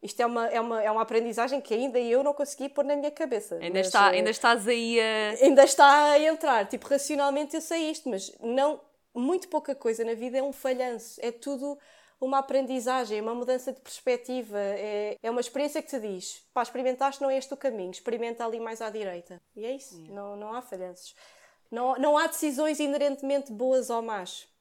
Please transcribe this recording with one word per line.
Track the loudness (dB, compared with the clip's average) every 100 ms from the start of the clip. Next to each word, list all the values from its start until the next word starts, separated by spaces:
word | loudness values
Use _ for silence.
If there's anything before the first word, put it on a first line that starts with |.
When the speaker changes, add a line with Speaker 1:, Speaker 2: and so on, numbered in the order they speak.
Speaker 1:
isto | -14 -2
é | 0
uma, | 0 -2
é | -2
uma, | -2 0
é | 0
uma | 0
aprendizagem | 2 0 0 -2 -2 -2
que | -2
ainda | -2 0 0
eu | 2 2
não | 2
consegui | 0 -4 -4 -8
pôr | -2 0
na | 0
minha | -2
cabeça, | -4 -4 -2 -4 -8
Speaker 2:
Ainda | -4 0
Speaker 1:
mas, | 2
Speaker 2:
está, | 6 6
Speaker 1:
eh, | 6
Speaker 2:
ainda | 2
estás | 2 4 4 2
aí | 0 2 2
a | 2 0 -2 6
Speaker 1:
ainda | 8 10
está | 8 10 10 10 8
a | 6
entrar. | 4 2 2 2 2
Tipo, | -6 -2
racionalmente | -2 0 0 0 0 -2 -6
eu |
sei | -4 -4 -2
isto, | -4 -6
mas | -6 -8 -10
não, | -4 0 0 0 -10 _ _
muito | -4 -2 -2 -2
pouca | -6 -4 -6
coisa | -4 -2 -4
na |
vida | -4 -4 -2
é |
um | -4
falhanço. | -4 -4 -2 -4 -6 -12 -10
É | -8
tudo | -8 -8 -6 -6 -10 _ -20 _ _
uma | -2 0
aprendizagem, | 0 0 0 -4 -2 -2 -2 -4
uma | -4 -6
mudança | -2 -2 -2
de | -10
perspectiva. | -14 -8 -2 -2 -2 -8 -6 -6
É, | -4 -4 -4 -4 -6 -6
é | -4
uma | -4
experiência | -4 -2 -4 -4
que | -6
te | -8
diz, | -6 -8 -10 -16 _
"Pá, | -4
experimentaste, | -4 -2 -2 0 -2 0
não | -2
é | -2
este | -4
o | -6
caminho, | -4 -4 -8
experimenta | -8 -8 -6 -6 -6 -6
ali | -6
mais | -8 -8
à | -8
direita." | -8 -8 -10 -14 -20 _ -14
E | -10
é |
isso, | -10 -12 -20
Speaker 2:
Yeah. | -18 -14
Speaker 1:
não, | -12 -12
não | -10
há | -10
falhanços. | -10 -12 -12 -14 -20 -20 -20 -20 _ _ _
Não, | -4 -2 0
não | 2 2
há | 2
decisões | -2 -4 0 0 0
inerentemente | -2 0 0 -2 -2 -2 -2
boas | -4 2 2 2
ou | -4
más. | -4 -8 -8 -14 -18 _